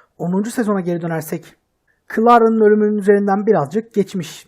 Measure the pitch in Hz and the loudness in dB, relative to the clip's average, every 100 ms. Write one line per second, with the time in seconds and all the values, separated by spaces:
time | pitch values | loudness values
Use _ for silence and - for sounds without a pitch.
0 | _ - 170 185 220 254 214 196 175 170 | _ -10 -4 -4 -4 -4 -4 -2 -4 -6
1 | 170 160 156 - - _ _ _ _ _ | -6 -6 -8 -10 -12 _ _ _ _ _
2 | - 226 233 240 226 220 208 214 208 214 | -10 0 4 6 4 2 2 4 0 0
3 | 196 202 202 196 214 180 143 202 226 202 | 2 2 2 0 0 0 0 -6 -6 -4
4 | 196 190 156 - | -4 -6 -10 -14